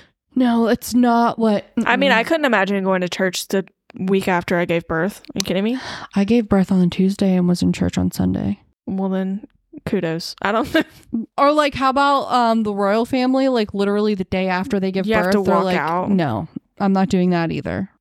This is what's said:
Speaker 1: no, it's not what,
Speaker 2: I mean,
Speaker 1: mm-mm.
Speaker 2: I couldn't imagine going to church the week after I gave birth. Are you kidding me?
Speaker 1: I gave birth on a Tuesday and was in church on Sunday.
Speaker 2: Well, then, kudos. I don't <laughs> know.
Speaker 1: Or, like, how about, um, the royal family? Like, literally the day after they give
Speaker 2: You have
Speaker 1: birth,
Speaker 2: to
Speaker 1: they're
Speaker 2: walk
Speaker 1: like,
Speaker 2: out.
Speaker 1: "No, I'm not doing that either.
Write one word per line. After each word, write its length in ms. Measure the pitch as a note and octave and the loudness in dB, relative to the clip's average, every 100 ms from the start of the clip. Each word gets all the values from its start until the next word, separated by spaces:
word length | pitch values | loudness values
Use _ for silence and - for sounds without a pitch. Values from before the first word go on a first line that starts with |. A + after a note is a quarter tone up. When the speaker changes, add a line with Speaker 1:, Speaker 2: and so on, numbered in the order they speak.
| _ _ _ B3+ | _ _ _ 0
Speaker 1:
no, 320 | B3 A#3 A#3 | 2 2 2
it's 260 | A#3+ - | 0 0
not 440 | A#3+ B3 A#3 A#3 - | 2 4 4 2 2
what, 280 | A3+ G#3 - - A3+ | 0 0 -2 -2 0
Speaker 2:
I 120 | B3+ | 2
mean, 140 | C#4 | 4
Speaker 1:
mm-mm. 40 | A3+ | 2
Speaker 2:
I 80 | |
couldn't 220 | A#3 E4 C#4+ | 2 0 2
imagine 380 | G#3+ F#3+ G3+ | 2 2 0
going 180 | F#3+ F#3 | 0 0
to 80 | F3+ | -2
church 380 | - F#3+ F3+ - | -2 -2 -2 -4
the 160 | G3 F#3 _ _ - | -4 -4 _ _ -8
week 300 | F#3+ G3 F#3+ | 0 0 2
after 300 | F3 - F3 | -2 0 -2
I 80 | F3 | 0
gave 220 | E3+ - | -2 -2
birth. 340 | D#3+ F#3 - | -4 -4 -6
Are 180 | - - | -12 -8
you 40 | |
kidding 200 | G3 F#3 | -4 -2
me? 140 | G#3 B3+ - - - G3 | -2 -4 -8 -14 -4 -2
Speaker 1:
I 80 | |
gave 240 | G3 A#3+ G#3+ | 2 2 2
birth 240 | G3 F#3 | 2 2
on 100 | F#3 | 2
a 80 | F3 | 2
Tuesday 460 | - F#3+ G3+ G3 F#3 | 2 0 2 0 2
and 120 | F3 | 2
was 140 | F3+ | 2
in 120 | F3+ | 0
church 240 | - F3+ - | 0 -2 -2
on 140 | F3+ | -2
Sunday. 480 | - F#3 F#3+ G3 G3+ _ _ - | -2 -2 -2 -4 -6 _ _ -8
Speaker 2:
Well, 240 | F#3+ F#3+ | -6 -4
then, 360 | F#3+ F#3+ G3 - _ _ D#4 - | -4 -4 -8 -12 _ _ -16 -6
kudos. 500 | G3 E3+ E3 - - | -4 -2 -6 -8 -6
I 100 | G3 | -2
don't 220 | A3 D#4 | -2 0
<laughs> 400 | D#4+ - - - | -2 -2 -12 -10
know. 140 | A3+ - - | -10 -8 0
Speaker 1:
Or, 140 | C#4+ | 2
like, 200 | D4+ D4 B3 | 4 0 0
how 140 | C4+ | 0
about, 340 | C4 C#4+ C#4 - | 2 2 0 0
um, 320 | B3 A#3 A3+ | 0 2 2
the 100 | G#3+ | 0
royal 320 | G3+ G3+ A3 A#3+ | -2 0 0 0
family? 440 | B3+ B3+ C4 C4+ | 0 0 2 2
Like, 240 | B3 G#3 | 0 -2
literally 420 | G3 G3+ G#3 G#3+ G3+ | -2 0 2 0 -2
the 80 | F#3 | -4
day 220 | F#3 F#3 | -4 -2
after 320 | F3+ C#4 G3+ | -2 -2 -2
they 120 | F#3+ | -2
give 140 | F#3+ G#3 | -2 0
Speaker 2:
You 100 | A3 | 0
have 100 | F#3 | 2
Speaker 1:
birth, 80 | |
Speaker 2:
to 100 | G3+ | 2
Speaker 1:
they're 120 | F#3+ F#3+ | 2 2
Speaker 2:
walk 80 | F#3 | 2
Speaker 1:
like, 120 | F3+ | 0
Speaker 2:
out. 320 | D3 F3 F#3 | -2 -2 0
Speaker 1:
"No, 360 | F#3+ D3 A2 E2 - - _ | 0 0 -4 -6 -12 -18 _
I'm 140 | G3 | 0
not 160 | F#3+ F#3+ | 2 2
doing 200 | F#3+ F3+ | 2 2
that 200 | F3 E3 | 2 -2
either. 380 | D3+ E2 F2+ F#3+ _ | -4 -6 -6 -8 _